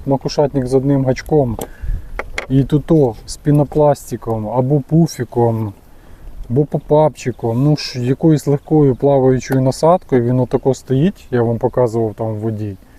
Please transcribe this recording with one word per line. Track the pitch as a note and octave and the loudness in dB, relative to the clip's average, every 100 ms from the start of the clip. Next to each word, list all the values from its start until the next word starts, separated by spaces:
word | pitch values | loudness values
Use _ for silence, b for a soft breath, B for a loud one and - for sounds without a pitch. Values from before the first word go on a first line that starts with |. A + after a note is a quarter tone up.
| - | -2
макушатник | C3+ D3+ - D3 C#3 B2 | -2 -2 0 0 0 0
з | |
одним | C3 C3+ C#3+ | 0 2 0
гачком | C3 C3 - D3+ B2+ A2 B B B B B - - - - | 0 -2 0 0 0 -2 B B B B B -10 -10 -10 -2
і | C3+ | 0
туто | B2+ D3+ - E3 C3 G#2+ - | 2 0 2 2 2 -2 -12
з | - | -6
пінопластиком | - D3 C#3+ D3+ D3 C3+ - A#2 - A2+ G#2 | 0 0 0 2 2 2 -4 -10 -6 -6 -4
або | A#2+ C3 D3 | -2 0 0
пуфіком, | C3 D#3+ E3 - A#2+ - A#2+ A2+ A2 G2 - b b b b - - | 2 2 2 0 -6 0 0 0 -4 -8 -18 b b b b -14 -4
або | A#2+ | -2
попапчиком, | D3 D#3+ - D3+ D#3 - C3 A#2 A#2 A#2 | -2 -4 0 2 2 0 -6 -6 -4 0
ну, | C#3+ D3+ | 2 0
ж | - C3 | -2 -6
якоюсь | B2 C3 E3 D3+ - | -2 0 2 2 2
легкою | C#3 - D#3 C#3+ B2 | -2 0 2 4 2
плаваючою | C#3 C#3 C3 C3 - C3 | 2 4 4 2 0 0
насадкою, | C3 - D#3 F#3 - C3 | 0 2 2 2 2 0
він | A#2+ B2+ | 2 0
отако | B2+ C3 - | 0 0 0
стоїть, | B2+ - C3 E3+ - - | -2 -2 0 2 -2 -4
я | B2 | -2
вам | A#2 A#2 | 0 0
показував | B2 - B2 A2+ A2+ | -2 0 0 0 -2
там | G2+ A2+ | -2 -6
в | G#2+ | -4
воді. | A2 G#2 G#2+ F#2+ b | -6 -6 -8 -10 b